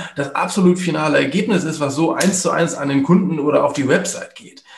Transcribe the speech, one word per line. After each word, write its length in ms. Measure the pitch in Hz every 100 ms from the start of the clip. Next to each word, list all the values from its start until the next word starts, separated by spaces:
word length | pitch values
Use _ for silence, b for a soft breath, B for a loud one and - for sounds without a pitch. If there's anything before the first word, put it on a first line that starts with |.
| B -
das 180 | 143
absolut 440 | 151 180 208 185 180
finale 400 | 170 156 156 139
Ergebnis 460 | 135 170 214 190
ist, 160 | 156 156
was 140 | 143
so 180 | 131 160
eins 300 | - 185 -
zu 80 | 170
eins 240 | 151 165
an 140 | - 139
den 140 | 139
Kunden 360 | 139 180 185 156
oder 260 | 143 143
auf 80 | -
die 160 | - 131
Website 460 | 180 185 - -
geht. 300 | - - - -